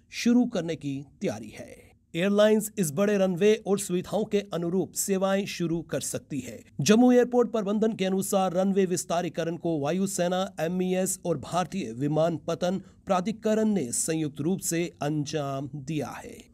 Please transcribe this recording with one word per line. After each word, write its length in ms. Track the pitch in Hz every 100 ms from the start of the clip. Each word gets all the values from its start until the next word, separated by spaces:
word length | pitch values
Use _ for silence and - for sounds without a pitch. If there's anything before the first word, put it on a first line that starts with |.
| _
शुरू 320 | - 233 240 240
करने 300 | 190 170 160
की 240 | 143 139 143 -
तैयारी 320 | 185 110 113 -
है। 340 | - - - _ _
एयरलाइंस 560 | 165 196 202 214 214 214 -
इस 140 | 160
बड़े 260 | 139 202 202
रनवे 360 | 190 170 208 220 185
और 120 | 202
सुविधाओं 440 | 202 180 - 196 214
के 140 | 202 202
अनुरूप 400 | 170 170 190 156
सेवाएं 520 | - - 180 190 196 202
शुरू 360 | - 170 165
कर 200 | 156 147
सकती 380 | - 131 - 143
है। 200 | - 107 - -
जम्मू 300 | 143 220 247
एयरपोर्ट 400 | 247 247 247 240
प्रबंधन 420 | 226 196 214 190
के 120 | 196 185
अनुसार 480 | 190 190 196 190
रनवे 320 | 170 196 196 190
विस्तारीकरण 720 | 180 - 170 175 170 165 170
को 200 | 170 160
वायुसेना, 640 | 139 180 196 185 175 185 190 -
एमईएस 600 | 160 185 185 185 185 - 180
और 120 | 156
भारतीय 520 | 110 165 127 147 123
विमानपतन 880 | 117 147 151 165 156 - 165 180 190 - _ -
प्राधिकरण 600 | 185 180 - 214 220 220
ने 220 | 196 120
संयुक्त 480 | - - 160 151 151
रूप 180 | 151 190
से 240 | - 165 175 -
अंजाम 680 | 147 151 143 156 139 135 143 147
दिया 340 | 135 156 113
है। 280 | - - - -